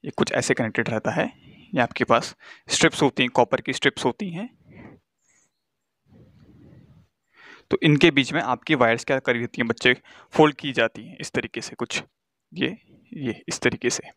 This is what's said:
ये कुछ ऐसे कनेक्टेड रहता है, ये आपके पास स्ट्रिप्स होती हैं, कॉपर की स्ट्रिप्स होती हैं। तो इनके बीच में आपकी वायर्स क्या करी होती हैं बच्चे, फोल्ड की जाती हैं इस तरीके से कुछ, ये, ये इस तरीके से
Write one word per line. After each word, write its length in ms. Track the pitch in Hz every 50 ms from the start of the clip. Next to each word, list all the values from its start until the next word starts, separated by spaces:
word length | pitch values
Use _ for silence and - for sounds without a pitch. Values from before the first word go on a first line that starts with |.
| -
ये 80 | 143
कुछ 200 | - - - - -
ऐसे 200 | 131 127 - 135
कनेक्टेड 360 | - 120 110 - - 113 -
रहता 220 | 113 110 - -
है, 140 | 117 185 - - - _ _ - - - - _ -
ये 80 | -
आपके 220 | 120 - - - 110
पास 300 | - 117 120 - - - _ - - - - _ -
स्ट्रिप्स 320 | - - - 156 - -
होती 220 | 156 131 - - 127
हैं, 60 | 120
कॉपर 300 | - - 120 - - 123
की 120 | - - 127
स्ट्रिप्स 320 | - - - - - -
होती 240 | 127 117 - 208 185
हैं। 180 | 165 - 220 254 _ _ _ - - - - - - _ _ _ _ _ _ _ _ _ _ _ _ _ _ _ _ _ _ _ _ _ _ _ - - - _ _ - - - - - - - - - - _ - - _ _ _ _ _ _ _ _ - - - - _ _
तो 60 | - - -
इनके 280 | 160 147 139 175 170
बीच 200 | 139 139 131 - 143
में 80 | 165
आपकी 340 | 101 123 123 - _ - 160
वायर्स 300 | 127 123 113 113 117 -
क्या 140 | - 139 135
करी 220 | _ - 120 117
होती 200 | 120 - - -
हैं 60 | 120
बच्चे, 260 | 113 113 - - 127 127 - _ - - - - _ -
फोल्ड 220 | - 156 151 143
की 160 | - - 143 123
जाती 300 | - 113 110 _ - 110
हैं 140 | 170 -
इस 140 | - - -
तरीके 300 | - 143 117 113 - 113
से 140 | - - -
कुछ, 260 | - 123 - - - - _ _ _ _ _ _ _ _ _
ये, 240 | - 170 - 135 208 - _ _ - _ _ _
ये 300 | - 160 139 117 107 - _
इस 120 | - - -
तरीके 280 | - 123 - - - 120
से 140 | - - - - _